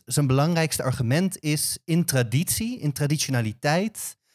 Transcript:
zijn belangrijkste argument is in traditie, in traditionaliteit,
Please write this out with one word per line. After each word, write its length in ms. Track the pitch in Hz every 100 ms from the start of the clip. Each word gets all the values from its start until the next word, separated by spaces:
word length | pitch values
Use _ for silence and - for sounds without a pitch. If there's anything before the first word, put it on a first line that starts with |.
| -
zijn 220 | 147 139
belangrijkste 560 | 135 156 165 160 -
argument 560 | 127 123 117 151 185 -
is 380 | 151 151 - -
in 220 | - 165 170
traditie, 720 | 135 117 131 - - 226 254
in 120 | 147
traditionaliteit, 1300 | 139 143 151 - 127 110 - 147 165 214 - - - _